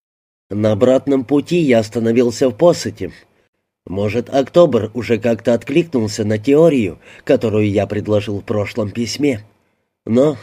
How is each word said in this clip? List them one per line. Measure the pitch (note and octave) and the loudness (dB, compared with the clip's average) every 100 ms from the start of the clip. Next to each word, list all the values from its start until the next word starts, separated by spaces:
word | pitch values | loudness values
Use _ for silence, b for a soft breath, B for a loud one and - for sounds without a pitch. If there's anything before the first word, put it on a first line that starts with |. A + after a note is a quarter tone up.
| _ _ _ _ - | _ _ _ _ -10
На | G2+ G#2+ | -2 0
обратном | G#2 B2+ C3 - C#3 A#2+ | 2 2 2 0 -2 0
пути | C#3+ C3+ F3 | -2 0 -2
я | D3 A#2 | 2 2
остановился | G#2+ A#2 A2+ A#2 A#2+ A2+ C3+ | 0 -2 -2 2 0 0 -2
в | A2 | 2
Посете. | F3 E3 A2 G2 F2 - _ _ _ _ _ _ - | 2 2 -2 -10 -12 -12 _ _ _ _ _ _ -10
Может, | F#2+ G#2 A#2 A#2 | -4 -4 -4 -2
Октобер | C#3 C3 E3+ E3+ A#2+ G#2 | -2 0 4 4 4 -2
уже | B2 A2 A2+ | -6 -4 -2
как-то | A#2 A2+ - A#2 | 0 -2 0 -2
откликнулся | - C#3+ E3 B2+ G#2+ - G#2 | 0 -2 -2 -2 -4 -4 -4
на | G#2+ | -2
теорию, | G#2+ C#3+ E3 C#3 G2 D#2 B B - | 2 4 4 2 -2 -6 B B -2
которую | C3 A2+ G#2 G#2+ | 0 2 0 0
я | G2 G2 | 0 -2
предложил | G#2 G2 G#2 G#2 G2+ | -4 -2 -2 -2 -8
в | - | -6
прошлом | G#2 G2 - G#2 | -4 -4 -6 -6
письме. | A2+ A#2 - D3 A2+ G#2+ _ _ _ _ _ - | -6 -6 -2 -2 -2 -8 _ _ _ _ _ -2
Но | A#2 D3 B2+ | 2 2 0